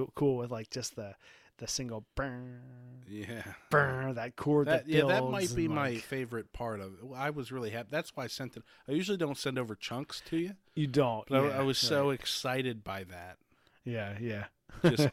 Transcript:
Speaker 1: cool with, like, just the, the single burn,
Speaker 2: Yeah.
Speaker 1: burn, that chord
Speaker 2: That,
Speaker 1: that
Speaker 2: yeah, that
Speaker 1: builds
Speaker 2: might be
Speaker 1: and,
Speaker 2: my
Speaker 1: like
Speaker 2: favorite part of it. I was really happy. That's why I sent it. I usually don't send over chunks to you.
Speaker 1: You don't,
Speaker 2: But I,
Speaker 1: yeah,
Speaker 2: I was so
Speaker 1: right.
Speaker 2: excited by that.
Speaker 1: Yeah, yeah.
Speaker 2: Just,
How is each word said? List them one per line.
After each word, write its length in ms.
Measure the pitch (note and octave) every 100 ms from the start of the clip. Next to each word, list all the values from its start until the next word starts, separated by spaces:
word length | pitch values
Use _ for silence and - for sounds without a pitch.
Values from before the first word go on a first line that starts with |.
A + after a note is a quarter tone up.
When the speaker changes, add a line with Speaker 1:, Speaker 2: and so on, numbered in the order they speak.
| C3 -
Speaker 1:
cool 220 | C#3+ B2+
with, 120 | A#2+
like, 200 | A#2+ A2
just 260 | C3 A#2 -
the, 200 | G2+ G2 - - - _
the 100 | A#2
single 380 | - B2+ A2+ G#2+ -
burn, 880 | C3+ B2 B2+ B2 B2+ B2 B2 B2+ B2
Speaker 2:
Yeah. 360 | G#2 G#2 A#2 G2+ F#2 -
Speaker 1:
burn, 460 | D3 C#3 C3 C3 A#2+
that 200 | A#2 -
chord 300 | D3 D3 C#3
Speaker 2:
That, 180 | D#3+ D3+
Speaker 1:
that 60 |
Speaker 2:
yeah, 120 | D#3
that 160 | C#3 C3
Speaker 1:
builds 120 | C3
Speaker 2:
might 240 | B2+ F3 A#2+
be 100 | E3
Speaker 1:
and, 100 | D3+
Speaker 2:
my 140 | C#3
Speaker 1:
like 100 | A#2
Speaker 2:
favorite 480 | - C3+ B2 A#2 G#2
part 260 | - A#2+ G#2+
of 140 | F#2+
it. 60 | F#2+ A#2+ B2+
I 140 | C#3+
was 220 | D3 A#2
really 180 | C3 A2+
happy. 200 | A2+ G#2+
That's 240 | D3 E3+ -
why 80 |
I 40 | B2
sent 300 | - B2+ -
it. 60 | - - -
I 60 |
usually 240 | D3 F#3 G3
don't 200 | D#3 C#3
send 220 | C#3+ C3
over 160 | A#2+ G#2
chunks 460 | - A#2+ - - -
to 80 | E3
you. 180 | F3 G3 _
Speaker 1:
You 140 | - D3
don't, 400 | B2+ C3 A2 -
Speaker 2:
But 160 | C3+
I, 40 | C#3+
Speaker 1:
yeah, 100 | C3+
Speaker 2:
I 20 |
was 140 | C3+ B2
so 300 | B2 C#3+ C#3
Speaker 1:
right. 100 | C3+
Speaker 2:
excited 640 | - - C3+ C3 B2+ A2+
by 200 | - F#2+ F#2
that. 320 | F2+ F2 F2 _ _ _ _
Speaker 1:
Yeah, 340 | - A#2 G2+ G2+
yeah. 260 | A#2 G#2 G2+ - - -
Speaker 2:
Just, 260 | F3 B2 C#3+